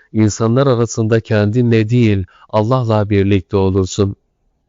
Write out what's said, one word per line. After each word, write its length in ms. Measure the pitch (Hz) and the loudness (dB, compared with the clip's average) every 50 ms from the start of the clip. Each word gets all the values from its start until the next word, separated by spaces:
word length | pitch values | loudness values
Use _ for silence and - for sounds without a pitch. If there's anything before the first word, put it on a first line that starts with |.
| _ _ - | _ _ -2
insanlar 540 | 110 110 107 101 - 117 113 117 127 139 | 0 0 0 0 0 -2 0 0 2 2
arasında 540 | 139 127 113 120 110 - - 113 107 117 113 | 2 0 0 -2 -2 -2 -4 -2 0 0 -2
kendinle 680 | - - 113 107 104 104 104 127 123 120 117 113 110 107 | -2 -2 0 0 0 0 0 0 0 2 2 2 0 0
değil, 360 | 117 123 120 110 104 98 92 - _ _ - _ | 2 2 2 2 2 0 -4 -6 _ _ -14 _
Allah'la 640 | - 110 107 110 131 131 123 113 113 107 104 101 | -4 -2 -2 0 0 -2 0 0 0 0 0 0
birlikte 460 | 107 98 98 98 101 98 92 _ - | 0 0 2 2 0 0 -2 _ -2
olursun. 600 | 101 95 98 92 98 95 92 - - 101 98 101 - _ _ _ _ _ _ _ _ _ | 0 0 0 0 0 -2 -2 -2 -2 -2 -2 -4 -6 _ _ _ _ _ _ _ _ _